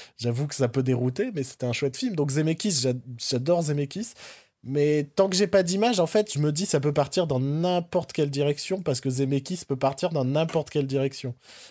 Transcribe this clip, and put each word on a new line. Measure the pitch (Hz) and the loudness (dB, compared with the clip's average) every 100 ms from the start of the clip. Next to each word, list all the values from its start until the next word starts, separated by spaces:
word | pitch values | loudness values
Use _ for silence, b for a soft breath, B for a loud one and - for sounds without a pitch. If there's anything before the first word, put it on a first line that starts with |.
| B - | B -6
j'avoue | 117 120 143 | -2 -2 -2
que | |
ça | - 123 | 0 0
peut | 135 | 2
dérouter, | 127 123 123 123 247 | 2 2 0 -2 -2
mais | 185 | -4
c'était | 131 - 123 | -6 -4 -4
un | |
chouette | 113 139 127 | -2 -2 -2
film. | 254 | -2
Donc | 175 143 | -2 0
Zemeckis, | 139 156 165 214 156 | 2 0 0 0 2
j'a-, | 127 127 127 120 | 2 -2 -6 -8
j'adore | - 123 135 175 | -4 -2 2 2
Zemeckis. | 156 143 143 185 233 - B B B _ | 2 0 -2 -6 -10 -10 B B B _
Mais | - 139 147 151 143 - | -4 2 4 4 2 2
tant | 196 | 4
que | |
j'ai | 185 196 | 4 4
pas | 196 | 4
d'image, | 175 190 226 214 | 4 2 2 2
en | 165 | 2
fait, | 214 214 | 2 2
je | 139 | 2
me | 151 | 0
dis | 151 196 | 0 0
ça | 151 | 2
peut | 143 | 2
partir | 147 135 - 165 | 2 0 0 0
dans | 131 | 0
n'importe | 135 147 175 180 170 180 147 | 0 0 0 0 0 -2 -2
quelle | - 147 | 0 0
direction | 139 143 147 - 190 | 2 0 0 -2 -4
parce | 165 127 | -2 -2
que | 135 | 0
Zemeckis | 127 135 139 139 175 - | 0 0 0 -2 -6 -4
peut | |
partir | 131 135 135 175 | -2 -2 0 -2
dans | 160 | 0
n'importe | 127 147 160 165 147 | 0 0 0 0 -2
quelle | 151 135 | -2 0
direction. | 135 135 135 131 120 B B B | 0 -2 -4 -8 -10 B B B